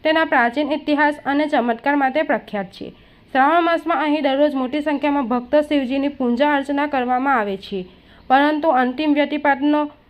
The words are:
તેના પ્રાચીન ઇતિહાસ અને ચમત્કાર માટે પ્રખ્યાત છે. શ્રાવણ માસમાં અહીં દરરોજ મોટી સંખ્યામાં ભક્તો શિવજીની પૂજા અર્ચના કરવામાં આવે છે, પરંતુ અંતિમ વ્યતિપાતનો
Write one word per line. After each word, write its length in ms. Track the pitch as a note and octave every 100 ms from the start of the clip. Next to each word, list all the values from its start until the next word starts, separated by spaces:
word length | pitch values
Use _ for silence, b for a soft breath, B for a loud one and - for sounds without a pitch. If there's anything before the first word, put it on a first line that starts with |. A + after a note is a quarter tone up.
તેના 220 | D#4 D#4+ D#4
પ્રાચીન 460 | C#4+ A#3 A#3+ D4
ઇતિહાસ 440 | D4 D4 C#4+ D4+ D4 -
અને 200 | C#4 D4+
ચમત્કાર 480 | C#4+ A#3+ A3+ C#4+ C#4+
માટે 240 | C4+ C#4
પ્રખ્યાત 460 | D#4 A3+ - G#3 F#3+
છે. 140 | - - b b b _
શ્રાવણ 320 | C4+ C4+ E4+ E4+
માસમાં 380 | E4 E4 D4+
અહીં 200 | D4+ D4+
દરરોજ 300 | C#4 C4+ D4 C4+
મોટી 260 | B3+ D4+
સંખ્યામાં 460 | D4+ C#4+ D4 C#4+ A#3
ભક્તો 320 | B3 B3 D4
શિવજીની 480 | D4+ D4 B3 C#4 C#4+
પૂજા 400 | C#4+ B3 A#3+ D4
અર્ચના 340 | C#4+ C4+ C#4 D4
કરવામાં 520 | C4+ B3 B3+ C#4 B3+
આવે 160 | G#3 F#3+
છે, 220 | - G3 F#3 B B B -
પરંતુ 460 | C4 D4 D4+ D#4+
અંતિમ 420 | B3+ B3+ B3+ D#4 C#4+
વ્યતિપાતનો 640 | C#4+ D4 D4 C4 D4 D4 D4 - _